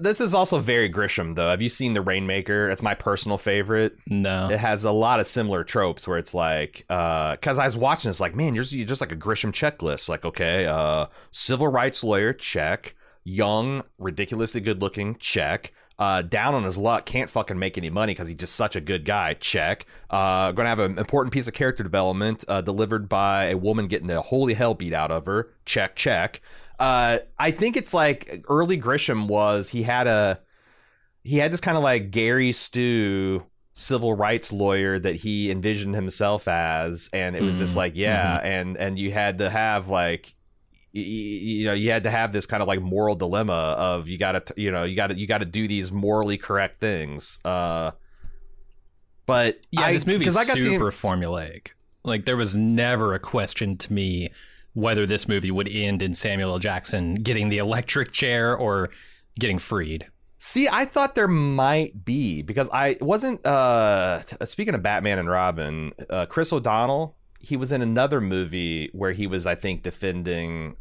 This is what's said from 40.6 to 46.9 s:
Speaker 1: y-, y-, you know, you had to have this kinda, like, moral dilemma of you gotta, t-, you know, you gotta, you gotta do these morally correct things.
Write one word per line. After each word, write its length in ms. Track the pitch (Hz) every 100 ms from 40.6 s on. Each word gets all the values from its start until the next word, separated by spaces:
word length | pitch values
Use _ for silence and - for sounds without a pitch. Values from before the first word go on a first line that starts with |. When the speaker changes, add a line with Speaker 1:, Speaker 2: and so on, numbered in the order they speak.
| _ - _
Speaker 1:
y-, 100 | 104
y-, 20 |
you 600 | 95 110 104 101 110 107 107
know, 60 |
you 160 | 101 110
had 100 | 113
to 80 | 107
have 220 | 113 113
this 140 | 101 -
kinda, 180 | 110
like, 160 | 98 95
moral 340 | 90 95 107
dilemma 380 | 90 87 101 107
of 560 | 85 78 76 92 87 82
you 100 | 90
gotta, 220 | 95 95
t-, 200 | - -
you 120 | 104
know, 100 | 90
you 140 | 90 95
gotta, 200 | 101 92
you 80 | 101
gotta 160 | 107
do 240 | 87 104 110
these 240 | 101 90
morally 440 | 101 101 107 104 101
correct 440 | - 98 95 -
things. 580 | 110